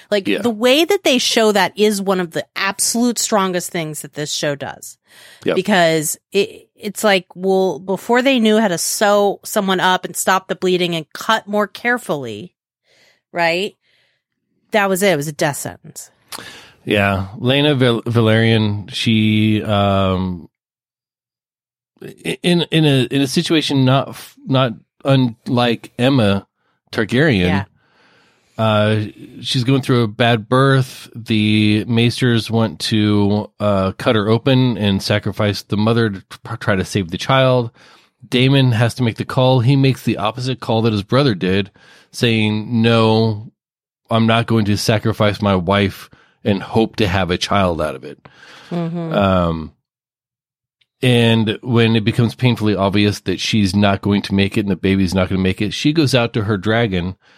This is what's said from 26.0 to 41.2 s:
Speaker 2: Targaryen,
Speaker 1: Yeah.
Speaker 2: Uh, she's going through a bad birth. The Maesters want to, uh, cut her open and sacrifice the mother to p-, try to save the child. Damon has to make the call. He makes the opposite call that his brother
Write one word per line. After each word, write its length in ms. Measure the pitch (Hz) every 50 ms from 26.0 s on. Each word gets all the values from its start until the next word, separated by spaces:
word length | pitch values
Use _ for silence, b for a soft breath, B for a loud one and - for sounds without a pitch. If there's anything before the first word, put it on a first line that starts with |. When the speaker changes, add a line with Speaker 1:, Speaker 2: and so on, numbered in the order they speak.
| 120 135 139 131 110 101 98 98 - _ _ _ _ _ _ _ _ -
Speaker 2:
Targaryen, 480 | - - 110 92 113 127 156 165 117 95 90
Speaker 1:
Yeah. 180 | 90 92 98 98 - _ b b b b b b b b b b b b b b b b -
Speaker 2:
Uh, 460 | 113 110 107 104 107 107 110 107 107 101 - - - - - -
she's 220 | 123 - - 135
going 200 | 120 123 135 135
through 200 | 131 - 127 120
a 60 | 117 104
bad 400 | 107 - 123 117 120 113 104 -
birth. 600 | 127 131 135 139 135 135 127 131 - - - - -
The 680 | 120 113 - 113 107 107 107 107 107 107 107 107 107 101
Maesters 680 | 120 117 117 117 120 - - 135 123 117 113 104 -
want 300 | 110 113 113 104 73 -
to, 680 | - - 113 107 104 104 104 104 101 101 104 104 104 - _ -
uh, 320 | 104 104 101 95 95 95
cut 240 | 95 - - 135 117
her 120 | 110 98 107
open 480 | 113 117 - 139 131 127 131 123 113
and 240 | 87 107 101 98 95
sacrifice 600 | - - 107 104 - 107 95 - 110 104 98 -
the 140 | - - -
mother 340 | 101 107 110 117 117 117 110
to 100 | 98 92
p-, 360 | - - - - - - 113
try 180 | - - - 101
to 100 | 92 90
save 280 | - - 107 95 80
the 60 | 92 90
child. 520 | - - 135 131 131 131 127 127 120 117 _ b b b b b b b b _ - -
Damon 440 | - 123 127 135 139 139 131 127
has 220 | 117 107 123 113 -
to 100 | - 127
make 120 | 117 101
the 80 | - 117
call. 360 | - - 135 127 131 131 127
He 160 | 113 127 143
makes 260 | 135 135 135 127 -
the 140 | - 120 107
opposite 420 | - 98 107 110 123 123 131 127 -
call 240 | - - 113 110
that 100 | 113 117
his 120 | 107 101 95
brother 320 | - 120 131